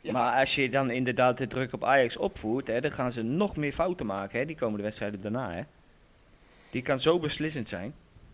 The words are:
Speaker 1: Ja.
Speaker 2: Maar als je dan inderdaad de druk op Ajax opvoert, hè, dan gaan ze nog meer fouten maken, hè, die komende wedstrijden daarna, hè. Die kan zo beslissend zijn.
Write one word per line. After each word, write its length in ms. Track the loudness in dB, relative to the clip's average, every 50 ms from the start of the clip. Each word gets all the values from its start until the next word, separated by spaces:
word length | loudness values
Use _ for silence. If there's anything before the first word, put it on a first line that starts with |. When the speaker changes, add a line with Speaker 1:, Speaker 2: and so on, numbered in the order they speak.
Speaker 1:
Ja. 120 | -8 -4
Speaker 2:
Maar 260 | 0 0 2 2 4 4
als 140 | 6 6 6
je 140 | 4 4 2
dan 200 | 2 0 0 2
inderdaad 480 | 0 0 0 0 2 4 4 4 4 2
de 80 | -4
druk 260 | -4 -2 -4 -4 -4
op 120 | -4 -4 0
Ajax 320 | 4 4 4 4 4 2
opvoert, 500 | 0 0 -4 -4 -4 -4 -2 -2 -2 -2
hè, 140 | -2 -2 -2
dan 100 | -2 -2
gaan 220 | -4 -2 -4 -4
ze 100 | -2 -4
nog 340 | -4 -2 0 0 0 -2 -2
meer 160 | -4 -4 -4
fouten 340 | -2 -2 -2 -2 -2 -4 -4
maken, 320 | -6 -4 -4 -6 -4 -2 -4
hè, 60 | -4
die 120 | -4 -4
komende 260 | -4 -4 -2 -2 -2
wedstrijden 380 | -2 0 0 0 0 -2 -6 -6
daarna, 320 | -6 -6 -4 -4 -4 -6
hè. 100 | -6 -8 -10 -10 _ _ _ _ _ _ _ _ _ _ _ _ _ _ -20 _ -20 -20 -20 -8
Die 120 | -8 -6
kan 180 | -2 -2 2 4
zo 180 | 4 4 4 2
beslissend 500 | 2 2 2 2 2 0 -2 0 0 -2
zijn. 260 | -2 -2 -6 -10 -12 -16 _ _ _ -20 -20 -20